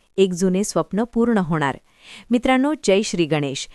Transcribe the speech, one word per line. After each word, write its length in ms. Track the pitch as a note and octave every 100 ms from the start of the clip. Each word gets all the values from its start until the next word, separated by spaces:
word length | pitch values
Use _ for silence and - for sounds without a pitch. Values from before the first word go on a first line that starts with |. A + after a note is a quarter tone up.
| _ -
एक 160 | F#3+
जुने 300 | E3+ F#3+ F#3
स्वप्न 400 | G#3 F3 D#3+ F#3+
पूर्ण 340 | A#3 A#3 A#3+ G#3+
होणार. 400 | D#3+ D#3+ C#3 - _ _ - - -
मित्रांनो, 440 | A#3+ C4 C4 C#4+ D#4
जय 180 | - G3
श्री 240 | G#3+ F3 D3+
गणेश. 420 | D3+ C#3+ C3+ -